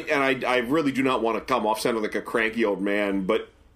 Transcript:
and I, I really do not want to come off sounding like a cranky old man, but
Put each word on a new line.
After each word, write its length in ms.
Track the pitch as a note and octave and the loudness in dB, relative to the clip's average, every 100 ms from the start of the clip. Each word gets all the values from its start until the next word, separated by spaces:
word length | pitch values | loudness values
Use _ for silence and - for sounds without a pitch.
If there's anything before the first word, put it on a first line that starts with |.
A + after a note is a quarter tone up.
| D#3 | 0
and 360 | D3 C3+ B2+ A#2 | 2 2 0 0
I, 100 | B2+ | 0
I 20 | |
really 320 | A#2 D#3+ C#3+ | 2 0 0
do 120 | A#2+ | 0
not 180 | C3 B2+ | 0 2
want 160 | A2 A2 | 0 -2
to 40 | |
come 240 | - B2 G#2+ | -2 0 0
off 140 | A2 | 0
sounding 240 | B2+ A2+ | 0 -2
like 120 | G#2+ G#2+ | -2 -4
a 60 | |
cranky 420 | - A#2+ A2 A2+ | -2 0 0 2
old 180 | A2 F#2+ | 0 0
man, 440 | G2+ G2+ G2+ G2 F#2 | 0 0 0 0 0
but 240 | A2 - - - | -2 -2 -18 -20